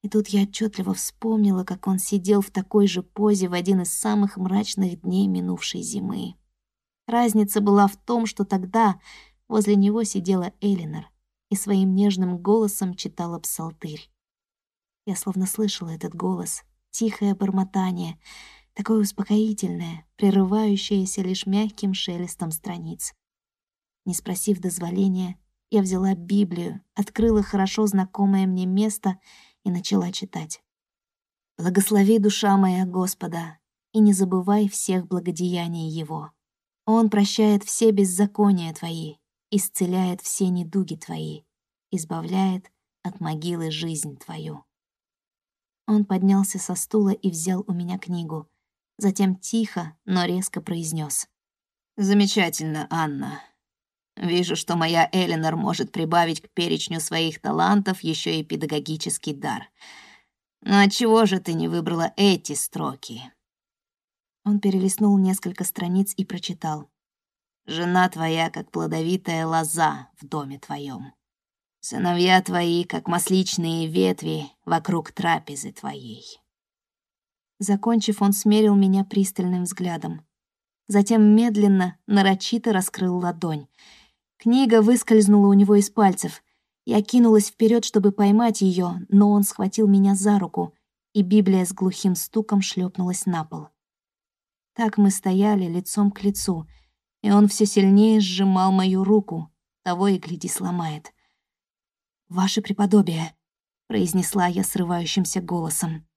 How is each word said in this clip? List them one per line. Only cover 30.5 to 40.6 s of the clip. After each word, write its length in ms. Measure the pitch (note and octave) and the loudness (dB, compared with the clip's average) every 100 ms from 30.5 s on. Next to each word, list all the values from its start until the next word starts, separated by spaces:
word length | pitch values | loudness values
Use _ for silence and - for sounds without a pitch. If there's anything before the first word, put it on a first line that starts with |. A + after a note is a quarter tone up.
| - _ _ _ _ _ _ _ _ _ - | -16 _ _ _ _ _ _ _ _ _ -6
«Благослови, 600 | E3+ F#3 G3 G#3+ G3 A3+ | 0 0 2 4 6 6
душа 400 | G#3 G3+ G#3 G3 | 4 2 2 4
моя, 280 | F#3+ F3+ F#3 | 2 0 -2
Господа, 760 | F#3 F3+ - E3+ E3+ E3 - _ _ _ | -2 -4 -6 -8 -8 -12 -16 _ _ _
и 80 | A3 | 4
не 120 | G#3 | 4
забывай 560 | F#3+ F#3+ F#3 F#3 G#3 G3+ | 4 2 0 2 2 2
всех 400 | - - F#3 E3+ | -2 -2 -2 -2
благодеяний 800 | F3+ E3+ E3 F3+ F3 E3+ E3+ D#3+ | -4 -4 -4 -4 -4 -6 -6 -8
Его». 420 | D#3+ D3+ D#3+ D3+ _ _ _ _ _ - | -8 -10 -12 -14 _ _ _ _ _ 2
Он 240 | A3+ A3 | 4 4
прощает 540 | G#3 G3+ - G#3+ G3+ | 2 2 2 2 2
все 280 | G3+ - A3+ | 0 2 2
беззакония 840 | G3+ F#3+ F3+ G3+ G#3 G#3 F#3 E3 | 4 2 2 -2 2 2 2 -2
твои, 420 | D#3 E3 E3 D3+ - _ _ _ | -10 -10 -10 -12 -16 _ _ _
исцеляет 720 | G3+ - - F3+ F#3 F#3 F3+ | -4 -4 -4 -2 0 -2 -4
все 280 | - - F#3+ | -8 -2 -2
недуги 460 | F3+ | -2